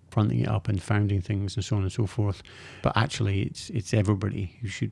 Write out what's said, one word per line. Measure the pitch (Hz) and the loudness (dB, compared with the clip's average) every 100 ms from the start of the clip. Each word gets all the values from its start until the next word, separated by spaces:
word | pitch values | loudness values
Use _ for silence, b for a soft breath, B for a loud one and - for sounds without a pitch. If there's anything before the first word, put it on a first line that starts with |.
| - | -4
fronting | 110 107 120 | 2 2 2
it | 107 | 2
up | 110 - | 0 0
and | 98 | -2
founding | - 104 104 98 | 0 2 2 0
things | 87 101 98 104 | 0 -2 -2 -4
and | |
so | - 104 | -2 0
on | |
and | 95 | 0
so | - 101 | 0 -2
forth, | - 104 - B B B B | 0 -2 -2 B B B B
but | - - | 0 2
actually | 143 - 104 98 | 2 2 0 2
it's, | - - - | 0 -4 -6
it's | 143 90 | -6 2
everybody | 110 101 98 98 - 90 - | 2 4 2 0 -2 -6 -6
who | 104 | -8
should | - 104 | -4 -6